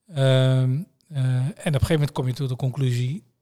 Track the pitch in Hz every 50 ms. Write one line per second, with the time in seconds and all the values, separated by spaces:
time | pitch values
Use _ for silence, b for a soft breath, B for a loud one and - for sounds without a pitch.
0 | _ - 165 139 135 131 131 131 131 131 131 131 131 127 127 151 196 - _ _
1 | _ - 151 135 131 127 127 127 131 151 220 - - 180 143 127 - - 170 151
2 | 147 127 - - 131 127 120 - 139 127 127 - 135 127 120 135 135 127 120 123
3 | 123 123 151 208 - _ _ _